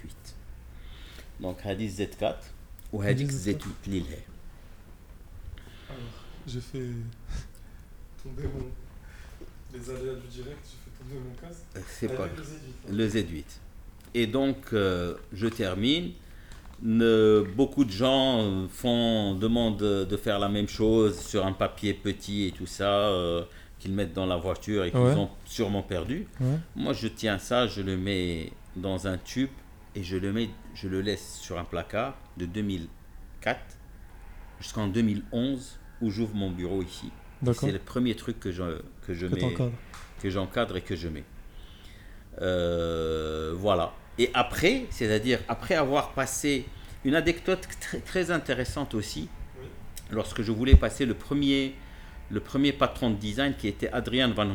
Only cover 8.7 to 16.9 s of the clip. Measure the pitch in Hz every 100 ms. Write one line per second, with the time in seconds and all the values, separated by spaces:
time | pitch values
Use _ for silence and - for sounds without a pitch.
8.7 | - - - - - - - - - -
9.7 | 127 120 127 131 123 123 123 131 156 -
10.7 | - - - 127 135 127 120 170 170 -
11.7 | - 92 - 117 - 92 82 - - 131
12.7 | 127 - 101 110 107 87 78 - - -
13.7 | - - - - 120 110 131 135 131 -
14.7 | 110 95 90 87 76 - 92 113 - 98
15.7 | 92 117 160 175 - - - - - -
16.7 | - 113